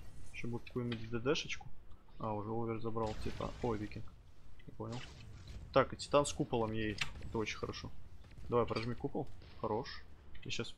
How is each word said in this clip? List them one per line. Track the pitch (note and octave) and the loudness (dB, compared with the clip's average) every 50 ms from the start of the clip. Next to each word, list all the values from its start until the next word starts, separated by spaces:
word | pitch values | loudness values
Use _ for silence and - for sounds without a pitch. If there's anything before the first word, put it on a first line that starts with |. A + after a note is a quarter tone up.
| - - - - - - | -6 -6 -4 -2 -2 -2
Еще | - - - A#2+ | 0 0 0 0
бы | A#2 A#2 | 0 -2
какую-нибудь | - - - B2+ A#2+ A#2+ A#2+ A2+ A2+ A2+ | -2 -2 -2 0 0 2 0 0 -2 0
Д | A#2+ A2+ | 0 2
Д-шечку. | A2 C3 D#3+ E3 - - - - - - - - - - - - - - - - | 4 4 4 4 2 0 -2 -2 -2 -2 -2 -2 -2 -6 -8 -8 -10 -10 -6 -2
А, | - A2 | 0 0
уже | G#2+ G#2 G2+ G#2+ | 0 0 0 0
овер | A2 A#2 A#2 A2+ A2+ A2 | 0 0 2 2 2 2
забрал | A2 A2+ A2 A2+ A2+ G#2+ A2 - | 2 2 2 2 2 2 2 2
титан. | - - - - - G#2+ - - | 0 0 0 0 -2 -2 -2 0
Ой, | - B2 A2 G#2 | 2 2 2 2
викинг. | G#2 - - A#2 A2 - - - - - - - - - - - - | 0 -2 -2 -4 -4 -4 -6 -8 -16 -14 -12 -10 -6 -6 -6 -6 -6
Я | - - | -8 -6
понял. | - A2 A2+ A#2 A#2+ - - - - - - - - - - - - - - | -6 -4 -4 -4 -4 -6 -6 -10 -10 -12 -10 -10 -10 -10 -8 -8 -8 -2 4
Так, | - C3+ B2 - | 6 6 6 6
и | - | 2
титан | - - - - C#3+ C#3+ | -6 0 6 6 6 6
с | C#3 | 6
куполом | - - D3+ - - A#2 A2+ G#2+ | 2 0 0 2 4 2 4 4
ей. | A2 A2 A2 G#2+ G#2 G2+ - - - - - | 2 2 2 2 2 2 0 0 0 -4 -6
Это | - - A2+ | -2 0 0
очень | G#2+ - - - | 0 0 0 -2
хорошо. | - A2+ - - - A2+ - - - - - - - - - - - - | -2 -4 -4 -4 -6 -4 -4 -4 -4 -4 -8 -10 -10 -10 -10 -6 -2 2
Давай, | A2+ A#2+ A2+ | 4 4 4
прожми | - A2+ A2 A2 B2 A#2 | 4 2 0 0 0 -2
купол. | - - A2 - - C3 - - - - - - - | 0 -2 -2 0 0 0 -2 -2 -4 -6 -8 -8 -2
Хорош. | - G#2+ G#2+ A2+ C#3+ - - - - - - - - - - - - | 0 2 2 2 0 -2 -4 -6 -8 -8 -12 -12 -8 -4 -4 -4 -2
И | A#2+ | 0
щас | - - A#2 - - | 0 0 0 -2 -4